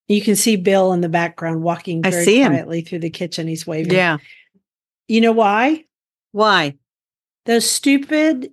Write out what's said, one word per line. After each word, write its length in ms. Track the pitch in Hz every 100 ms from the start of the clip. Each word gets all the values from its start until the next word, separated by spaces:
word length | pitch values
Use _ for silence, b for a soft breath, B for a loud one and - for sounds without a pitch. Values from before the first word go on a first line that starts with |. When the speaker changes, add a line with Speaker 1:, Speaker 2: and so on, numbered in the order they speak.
| -
Speaker 1:
You 120 | 208
can 120 | 202
see 220 | 196 - 214
Bill 360 | 180 196 185
in 100 | 175
the 60 | 170
background 540 | 170 170 - 165 165
walking 420 | 165 170 - 165
Speaker 2:
I 60 | 185
Speaker 1:
very 140 | 175
Speaker 2:
see 180 | 170 226
him. 80 | 262
Speaker 1:
quietly 300 | 147 - 165
through 180 | 165 175
the 120 | 165
kitchen. 360 | 165 175 - 160
He's 180 | 160
waving. 280 | - 156 170
Speaker 2:
Yeah. 240 | 185 175 151 B B B _ _ _ _ _ -
Speaker 1:
You 140 | 220
know 120 | 226
why? 520 | 226 208 208 262 311 _ _ _ _ _
Speaker 2:
Why? 420 | 202 214 190 147 143 _ _ _ _ _ _ -
Speaker 1:
Those 240 | 233 226
stupid 800 | - 285 277 277 302 311 262 254